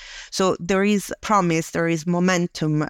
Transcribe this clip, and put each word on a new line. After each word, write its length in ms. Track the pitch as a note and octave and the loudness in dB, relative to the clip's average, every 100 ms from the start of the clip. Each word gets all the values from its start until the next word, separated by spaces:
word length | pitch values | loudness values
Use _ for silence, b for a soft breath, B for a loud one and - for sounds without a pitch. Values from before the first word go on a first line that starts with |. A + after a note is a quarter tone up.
| B B B | B B B
So 240 | - F#3 - | 0 0 0
there 240 | F3 F#3+ | 0 0
is 320 | G3+ G3+ - - | 2 0 -2 -8
promise, 500 | - G#3 F3 D#3+ - | 0 2 2 0 -2
there 160 | E3+ E3 | -2 0
is 180 | E3 | 0
momentum 840 | E3+ F3 F#3 F3 F3 - D#3 D3+ | 0 2 2 2 0 -2 0 0